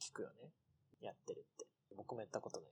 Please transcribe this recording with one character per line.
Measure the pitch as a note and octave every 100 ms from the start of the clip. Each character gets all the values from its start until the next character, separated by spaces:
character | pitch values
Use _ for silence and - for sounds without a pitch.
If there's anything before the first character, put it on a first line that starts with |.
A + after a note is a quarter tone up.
聞 | -
く | -
よ | D#2+ -
ね。 | C#3+ - _ - - -
や | G#2
っ |
て | - -
る | -
っ | - -
て。 | - _ _
僕 | G2 G#2+
も | A#2+
や | G#2
っ |
た | -
こ | -
と | -
な |
い | -